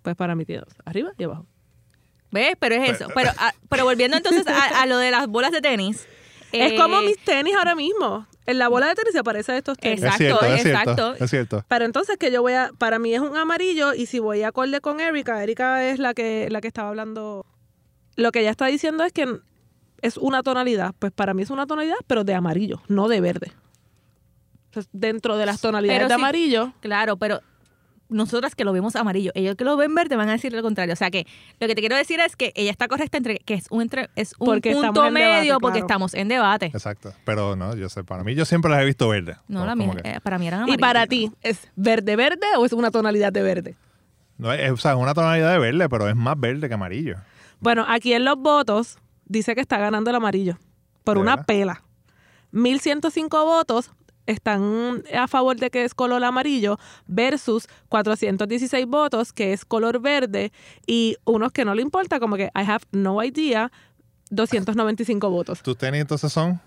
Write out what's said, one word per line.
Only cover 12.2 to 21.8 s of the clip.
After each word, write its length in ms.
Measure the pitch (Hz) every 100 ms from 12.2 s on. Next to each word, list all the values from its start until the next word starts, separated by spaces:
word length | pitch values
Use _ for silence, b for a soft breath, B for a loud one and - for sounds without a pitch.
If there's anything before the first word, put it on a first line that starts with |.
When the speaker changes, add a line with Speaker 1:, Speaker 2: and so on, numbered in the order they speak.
| 311
Speaker 1:
yo 100 | 247
voy 120 | 247
a, 180 | 254 254 -
para 220 | 226 226
mí 140 | 233
es 60 | 233
un 160 | 294 302
amarillo 580 | 320 339 370 320 285
y 120 | 240 240
si 140 | 247
voy 240 | 214 208
acorde 360 | 214 247 262 277
con 220 | 294 294
Erika, 420 | 330 302 262 220
Erika 400 | 208 226 254 262
es 160 | 254 262
la 140 | 262
que, 340 | 240 226 220 220
la 120 | 214
que 60 | 220
estaba 180 | 226 208
hablando. 560 | 214 220 220 214 202 - _ _ _ _ _ _ -
Lo 160 | 233
que 80 | 226
ella 100 | 214
está 160 | 214 262
diciendo 360 | 285 320 311
es 80 | 339
que 300 | 339 262 220 _ _ _ _ _ _
es 140 | 233 -
una 260 | 269 262
tonalidad. 540 | 262 254 254 214 185 -
Pues 120 | 202
para 220 | - 196
mí 80 | 190
es 80 | 202
una 160 | 269 277
tonalidad, 300 | 302